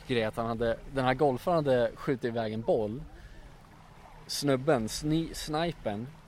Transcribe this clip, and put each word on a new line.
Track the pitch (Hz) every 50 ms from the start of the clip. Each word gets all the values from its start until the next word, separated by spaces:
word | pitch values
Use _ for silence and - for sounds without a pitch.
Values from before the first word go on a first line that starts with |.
| - -
grej | 127 117 110
att | 107 -
han | - 113
hade, | 113 117 110 117 117 113 - - - -
den | 135 127
här | 127 131
golfaren | 131 151 143 127 120 - 185 175
hade | 165 147 139 127 123 117 110 -
skjutit | - - - 139 117 -
iväg | 120 113 117 113 110
en | 107 113
boll. | 113 - 175 123 107 104 110 143 156 - - - - - - - - - - - - - - - - - - - - - - - -
Snubben, | - - - 143 143 135 127 131 160 151 120 110 107
sni-, | - - 147 151 156 160 165 - -
snipern, | - - - 151 151 170 175 165 - - 113 101 104 120 139 156 - -